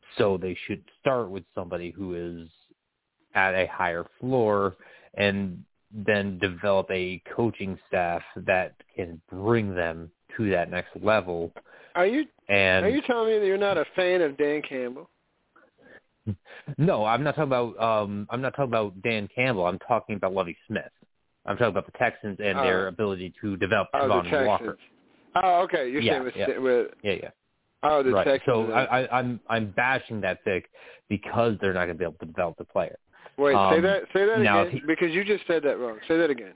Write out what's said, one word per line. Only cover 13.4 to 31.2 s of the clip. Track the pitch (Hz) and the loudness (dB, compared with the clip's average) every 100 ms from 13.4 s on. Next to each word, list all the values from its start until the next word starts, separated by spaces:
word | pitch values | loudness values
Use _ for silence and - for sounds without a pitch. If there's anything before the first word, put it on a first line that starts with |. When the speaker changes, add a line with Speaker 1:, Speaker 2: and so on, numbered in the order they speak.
| 196 | 2
Speaker 2:
you're | 196 | 2
not | 202 185 | 2 0
a | 143 - | -2 0
fan | 180 180 | 2 2
of | 160 139 | 2 0
Dan | 147 151 | 0 0
Campbell? | 143 135 123 127 175 _ _ _ _ _ _ _ - - _ _ - 98 _ - - 143 | -4 -8 -8 -10 -18 _ _ _ _ _ _ _ -20 -20 _ _ -10 -10 _ -20 -14 0
Speaker 1:
No, | 160 143 | 2 2
I'm | 107 117 | 2 2
not | 147 | 2
talking | 139 151 | 0 2
about, | 127 120 95 | 2 0 0
um, | 113 110 104 101 104 | 2 2 0 -4 -6
I'm | 120 | -4
not | 131 | -6
talking | - 135 | -2 0
about | 113 104 92 | 0 -2 -4
Dan | 117 110 101 - | -4 -4 -4 -2
Campbell. | 131 110 90 | 0 2 0
I'm | 92 | -2
talking | - 113 - 104 | -2 -2 -2 -4
about | 95 | -2
Lovie | 95 87 80 _ | -2 -4 -6 _
Smith. | 107 64 _ _ _ _ _ - | -6 -6 _ _ _ _ _ -8
I'm | 101 | 0
talking | 117 | 0
about | 95 - | 0 -6
the | - | -2
Texans | 120 - 107 95 | -2 -2 -10 -4
and | 104 98 | -2 0
their | 131 92 95 | 0 0 -2
Speaker 2:
Oh. | |
Speaker 1:
ability | 87 107 95 92 - | -2 -4 -2 -8 -8
to | 107 95 | -6 -4
develop | 98 107 92 | 0 0 0
Speaker 2:
Oh, | 139 135 | 0 2
the | |
Speaker 1:
Travon | 98 87 | 2 2
Speaker 2:
Texans. | 147 127 | 0 2
Speaker 1:
Walker. | 98 113 - - _ _ _ _ 175 | 0 -2 -12 -18 _ _ _ _ 0
Speaker 2:
Oh, | 185 175 | 4 4
okay. | 185 175 127 | 2 0 -2
You're | 135 | 0
Speaker 1:
Yeah, | 113 | 0
Speaker 2:
saying | 135 | 0
with, | 127 104 | -2 -4
Speaker 1:
yeah. | 101 110 | -2 0
Speaker 2:
with | 131 123 107 - | 2 2 2 -4
Speaker 1:
Yeah, | 104 87 | -4 -4
yeah. | - _ _ _ _ _ | -6 _ _ _ _ _
Speaker 2:
Oh, | 147 151 | 2 4
the | 135 | 4
Speaker 1:
Right. | 101 92 | 4 4
Speaker 2:
Texans | 135 - | 2 2
Speaker 1:
So | 117 110 | 2 2
Speaker 2:
and | |
Speaker 1:
I, | 110 131 | 0 2
I, | 127 127 127 | 0 0 0
I'm, | 127 120 _ | -2 -6 _
I'm | 113 107 | -2 -2
bashing | 95 127 131 - 110 | -2 0 0 -4 -4
that | 95 90 - | -4 -2 -2
pick | 92 - - - - _ | -2 -4 -20 -20 -20 _
because | 101 | -6